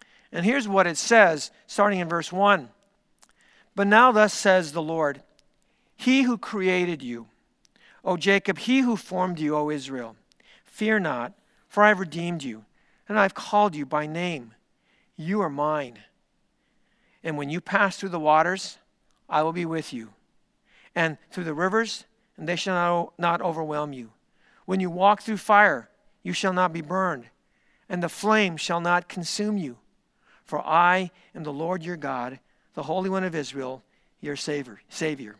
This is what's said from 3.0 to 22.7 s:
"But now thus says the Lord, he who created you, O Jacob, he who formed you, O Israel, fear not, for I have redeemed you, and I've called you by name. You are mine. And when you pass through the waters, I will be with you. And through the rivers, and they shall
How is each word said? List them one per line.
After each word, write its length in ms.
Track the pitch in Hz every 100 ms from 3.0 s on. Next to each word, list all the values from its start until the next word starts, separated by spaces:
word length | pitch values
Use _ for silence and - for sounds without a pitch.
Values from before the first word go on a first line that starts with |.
| _ _ _ _ _ _ _ -
"But 120 | 196
now 260 | 214 254
thus 200 | 214 208
says 380 | - 202 185 160
the 100 | 165
Lord, 420 | 156 160 147 135 _ _ _ _ _ _ _ -
he 240 | 247 262
who 160 | 254 226
created 640 | - 214 185 180 175 160
you, 260 | 127 117 117 _ _ _ _ _ _ _ -
O 100 | 180
Jacob, 440 | 196 196 190 180
he 200 | - 262
who 160 | 247 214
formed 440 | - 185 180 165
you, 180 | 151 151
O 120 | 151
Israel, 460 | 151 131 131 113 110 _ _ _ _
fear 360 | _ - 214 214
not, 340 | 165 127 123 - _ _ _
for 160 | 202
I 60 | 208
have 100 | 190
redeemed 440 | 180 165 170 175
you, 220 | 135 110 - _ _ _ -
and 100 | 208
I've 140 | 196
called 420 | - - 208 208 151
you 100 | 139
by 220 | 151 151
name. 460 | 165 180 151 117 _ _ _ _ _ _ -
You 260 | 160 208
are 80 | 175
mine. 500 | 143 151 151 131 117 - _ _ _ _ _ _ _ _ _ _ _
And 140 | 165 147
when 120 | 143
you 120 | 165
pass 360 | - 202 196 -
through 120 | 196
the 100 | 170
waters, 580 | 151 156 170 190 - - _ _ _ _ -
I 140 | 151
will 100 | 160
be 120 | 170 170
with 260 | 165 -
you. 220 | 120 110 _ _ _ _ _ _ _ _ 170
And 220 | 165 147 _
through 140 | -
the 100 | 165
rivers, 520 | 151 185 220 220 - - _ _ -
and 100 | 156
they 80 | 175
shall 200 | 196